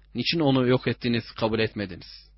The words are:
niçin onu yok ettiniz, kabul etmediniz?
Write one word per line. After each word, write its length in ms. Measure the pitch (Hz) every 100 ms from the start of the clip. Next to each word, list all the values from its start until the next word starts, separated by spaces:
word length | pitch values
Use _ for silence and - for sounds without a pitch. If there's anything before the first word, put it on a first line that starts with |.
| _ 117
niçin 240 | 120 170
onu 280 | 143 131 123
yok 200 | 127 127
ettiniz, 440 | 117 123 117 -
kabul 280 | - 113 110
etmediniz? 720 | 110 107 98 87 - - -